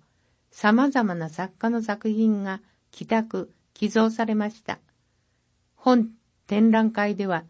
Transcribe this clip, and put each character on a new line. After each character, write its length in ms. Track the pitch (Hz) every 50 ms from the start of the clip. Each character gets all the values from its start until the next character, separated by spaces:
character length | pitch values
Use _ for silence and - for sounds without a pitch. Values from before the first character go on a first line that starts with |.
| _ _ _ _ _ _ _ _ _ _
様 380 | _ - - 208 214 233 269 285
々 260 | 269 269 233 202 180
な 140 | 170 165 160
作 280 | 156 - 180 190 -
家 140 | _ - 226
の 120 | 233 233 220
作 260 | 226 208 214 - 220
品 340 | 214 214 220 220 214 202 196
が 200 | 196 190 190 _ _ _ _ _ _
寄 160 | _ - 170
託、 460 | - 226 226 220 226 - 190 185 - _ _ _ _ _
寄 140 | - - 208
贈 220 | 214 220 220 220
さ 140 | 220 - 233
れ 100 | 220 220
ま 140 | 214 208 208
し 120 | 214 - _
た。 180 | - - - _ _ _ _ _ _ _ _ _ _ _ _ _ _ _ _ _ _ _
本 360 | _ - 262 254 247 220 226 - _ _ _ _ _ _
展 240 | - 202 208 220 226
覧 220 | 220 226 220 220 220
会 240 | - 208 208 208
で 100 | 190 202
は、 180 | 196 180 160 160